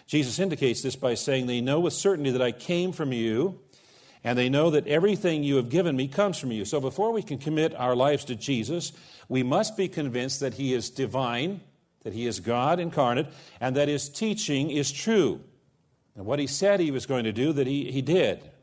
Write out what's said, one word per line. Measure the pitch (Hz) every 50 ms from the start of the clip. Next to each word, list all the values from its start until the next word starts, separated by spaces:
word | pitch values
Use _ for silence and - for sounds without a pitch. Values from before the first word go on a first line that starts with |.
| -
Jesus | - - 151 143 123 107 151
indicates | 190 196 156 139 143 131 117 - -
this | 135 -
by | - - 127 117
saying, | - - - 135 131 127 123
"They | 123 120
know | 117 131 143 160
with | 175 170 -
certainty | - - 196 196 156 143 135
that | 123 123 127
I | 123
came | 117 - - - 175 175 180 185
from | 175 - 156 135
you, | 127 117 117 113 110 117 151 196 180 - - _ _ - _ - - - - - - - -
and | 120 123 123
they | 123 127
know | 135 143 156 170
that | 151 147 - -
everything | 147 156 170 208 202 175 208 175 160 151 143
you | 143 143
have | 135 117 117
given | 123 175 190 170 139
me | 131 131 135
comes | 139 196 208 202 175 -
from | - 131
you." | 113 107 95
So | 107 - 147
before | 131 135 127 - 202 226 233
we | 214
can | 185 - 147 -
commit | - 151 156 156 156 160 -
our | - 127 127 123
lives | 123 131 143 147 135 -
to | - 127
Jesus, | 107 - - 139 117 110 101 165 175 - - - - - - - - - -
we | 131 131
must | 123 123 143 185 220 - - -
be | 190 170
convinced | - 170 147 135 113 123 123 135 135 -
that | 143 131 107
he | - 139 131 127
is | 120 110 -
divine, | - - 135 107 95 131 131 120 120 120 139 180 202 180 - - _ _ _ _ _ _ -
that | 110 95
he | 113 120
is | 120 110 101
God | 87 110 117 120 123 147 170 180
incarnate, | 175 170 135 156 135 120 120 135 156 - - - - - - -
and | 120 131 127 143
that | 143 147
his | 147 139 - 143
teaching | - - 220 220 208 220 - - 147 135 143 160
is | 139 151 139 135
true. | - - - 220 226 208 165 113 85 - - - _ _ _ _ _ _ _ _ _ _ _ _ -
And | 107 95
what | 104 131 147
he | 143 131
said | 139 - 185 202 202 190
he | 175 151
was | 139 127 107
going | - 135 127 117
to | 110
do, | 107 113 131 156 156
that | 139 135 127
he, | 139 143 139 -
he | 123 139
did, | 131 135 165 190 147 107 90 - - - - _